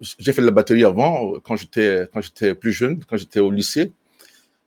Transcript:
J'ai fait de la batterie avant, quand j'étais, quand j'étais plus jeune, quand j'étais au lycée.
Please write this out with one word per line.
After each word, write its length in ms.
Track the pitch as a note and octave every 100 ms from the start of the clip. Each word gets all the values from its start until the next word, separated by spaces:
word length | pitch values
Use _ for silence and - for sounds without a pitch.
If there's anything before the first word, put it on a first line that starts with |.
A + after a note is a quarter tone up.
J'ai 320 | - - C#3
fait 100 | C3+
de 40 | A#2+
la 60 |
batterie 320 | G#2 G#2+ A#2
avant, 480 | A2 F#2 D3 D#3 G#2 D2+
quand 140 | - A2
j'étais, 500 | E2+ - G#2+ F#2+ F#2
quand 80 | G#2+
j'étais 340 | G2+ - G#2
plus 180 | F2+ A2+
jeune, 280 | F#2 B2 E3 -
quand 80 | G#2+
j'étais 240 | - G#2+
au 100 | G2
lycée. 420 | G2+ G2 D3+ G3 - _ _ _ _ _ _